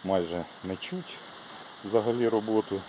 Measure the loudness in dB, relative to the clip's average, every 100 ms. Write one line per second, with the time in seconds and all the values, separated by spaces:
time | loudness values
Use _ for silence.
0 | 4 2 2 -2 -4 -8 -6 -6 -4 -6
1 | -8 -12 -14 -14 -14 -14 -14 -12 2 4
2 | 4 4 4 4 4 2 2 -2